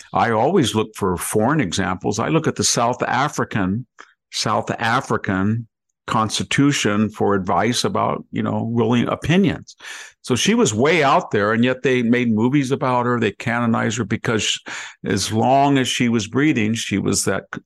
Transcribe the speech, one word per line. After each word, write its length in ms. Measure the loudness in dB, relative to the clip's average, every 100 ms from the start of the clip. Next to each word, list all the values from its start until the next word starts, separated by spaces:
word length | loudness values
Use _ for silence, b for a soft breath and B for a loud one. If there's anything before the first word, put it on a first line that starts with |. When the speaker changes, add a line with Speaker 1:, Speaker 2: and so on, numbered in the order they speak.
| B
Speaker 1:
Right. 140 | 0 2
Speaker 2:
"I 20 |
always 460 | 2 2 2 2 0
look 180 | -2
for 220 | -2 -2 -2
foreign 440 | -2 0 2 2
examples. 600 | 0 -2 -2 -2 -4 -2
I 80 | 0
look 180 | 0 0
at 80 |
the 100 | -2
South 380 | -2 0 0 0
African, 800 | -2 0 -2 -2 -4 -2 -2 -2 -6 -18 B B _
South 400 | -6 -2 -2 -2 -2
African 880 | 0 0 0 -4 -2 0 0 -2 -6 _ _ _ -4
Constitution 1040 | -2 0 -2 -4 2 2 2 0 0 0
for 240 | 0 0
advice 480 | 0 0 0 2 0
about, 400 | -2 -2 -2 -4 -6
you 120 | -6
know, 260 | -4 -4 -2
ruling 360 | 0 2 2 0
opinions." 640 | -2 0 2 2 0 -10 -20 B B B B
So 120 | -4 0
she 180 | 2
was 180 | 2 2
way 300 | 2 2 4
out 300 | 4 2 2
there, 200 | 0 2
and 100 | 2
yet 200 | 2 2
they 200 | 0 2
made 300 | 2 2 2
movies 380 | 2 2 2 0
about 340 | -2 0 0
her. 160 | 0 0
They 120 | -2
canonized 640 | -2 -4 -2 0 0 0 -2
her 60 |
because 380 | -4 -4 -2 -2
sh-, 160 | -2 -4 B B B B
as 260 | -4 -2 -2
long 460 | 0 2 4 4 2
as 100 | 0
she 220 | 0 0
was 180 | 0 0
breathing, 440 | 0 2 2 0
she 240 | -2 -2 -2
was 300 | 0 0 -2
that, 180 | -4 -6 -14